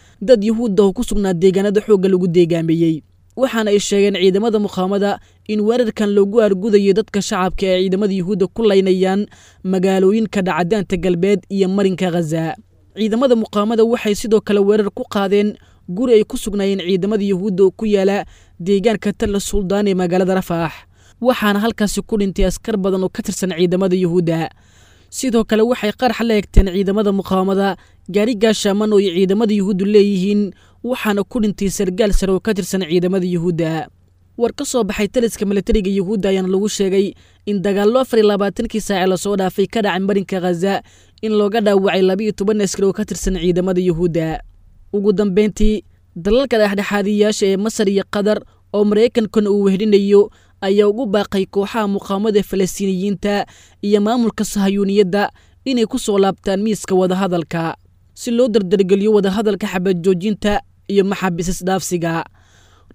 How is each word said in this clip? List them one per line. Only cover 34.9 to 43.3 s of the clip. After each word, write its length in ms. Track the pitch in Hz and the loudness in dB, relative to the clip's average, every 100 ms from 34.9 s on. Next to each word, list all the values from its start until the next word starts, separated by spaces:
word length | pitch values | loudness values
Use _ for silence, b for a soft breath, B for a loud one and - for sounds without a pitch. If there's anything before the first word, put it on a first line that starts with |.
| 214 202 | -2 -2
taliska 380 | 254 233 - 202 | 0 -2 -2 -2
militariga 440 | 202 190 226 185 | -2 0 0 0
Yuhuudda 400 | 196 180 220 196 | -2 -2 -2 0
ayaana 180 | 190 185 | -2 0
lagu 180 | 190 208 | -2 -2
sheegay 440 | - 196 196 196 - b b - | -2 0 0 0 -6 b b -6
in 160 | 202 | -4
dagaallo 380 | 202 196 208 254 | -2 0 2 2
afar 200 | 262 226 | 2 2
iyo 80 | 208 | 2
labaatankii 540 | 202 202 - 226 220 | 2 -2 -4 -6 -6
saac 200 | - 190 | -4 -2
ee 40 | 190 | 0
la 100 | 180 | 0
soo 180 | 202 202 | -2 -2
dhaafay 300 | 185 - 190 | -2 -2 -2
ka 140 | 233 | 0
dhacay 180 | 208 175 | -2 -2
Marinka 400 | 196 202 175 190 | 0 -2 -2 -4
Gaza 420 | 180 170 196 196 b b b b | -2 -2 -2 -2 b b b b
in 80 | 220 | -2
looga 280 | 214 202 226 | 0 0 2
dhaawacay 400 | 208 196 190 175 | 2 2 2 2
laba 220 | 190 190 | 2 2
iyo 80 | 214 | -2
toban 300 | - 196 214 | -2 -2 0
askari 240 | 190 - 196 | 0 0 -2
oo 60 | |
ka 120 | 185 214 | -2 -6
tirsan 340 | 190 190 | -4 -4